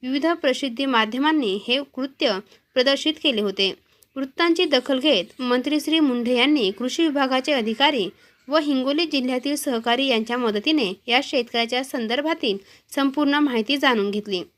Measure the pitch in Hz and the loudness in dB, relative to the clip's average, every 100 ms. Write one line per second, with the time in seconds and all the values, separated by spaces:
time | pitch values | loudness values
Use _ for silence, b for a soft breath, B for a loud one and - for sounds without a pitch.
0 | 254 277 320 339 285 254 277 233 269 247 | -4 0 0 0 0 0 -4 -4 0 2
1 | 220 247 294 311 233 196 208 247 277 - | 0 0 0 2 0 -2 -2 -4 -4 -8
2 | 269 _ 285 196 - b b - 254 277 | -8 _ 0 0 -6 b b 0 2 2
3 | 302 311 311 226 208 196 190 - b b | 0 -2 0 0 -2 0 -2 -2 b b
4 | b - 269 - 339 330 359 269 240 262 | b -10 -10 -2 2 2 2 2 2 0
5 | 285 240 170 - 254 247 254 302 294 320 | 2 2 0 -6 0 0 2 -2 0 2
6 | 294 240 233 247 262 302 202 - 247 254 | 2 2 0 2 4 2 0 -2 -6 0
7 | 330 277 269 262 262 285 220 226 277 294 | 0 0 0 0 0 -2 0 0 0 0
8 | 180 b b b - 294 294 269 262 294 | -4 b b b -2 0 2 0 0 0
9 | 339 294 254 254 262 285 294 240 233 240 | 0 -2 -2 -2 -2 -4 -2 -2 0 0
10 | 277 233 220 240 240 208 208 311 214 190 | 2 0 0 -2 0 -2 0 0 0 -4
11 | - 240 285 285 240 233 233 247 262 277 | 0 0 0 -4 -2 -2 -2 -2 -4 -6
12 | 220 247 302 320 269 196 b b b - | -4 -2 -2 -2 -2 -4 b b b -2
13 | 277 269 294 294 294 240 214 277 277 233 | -2 2 0 2 2 0 0 2 2 2
14 | 202 202 208 185 170 | 0 -4 -4 -6 -8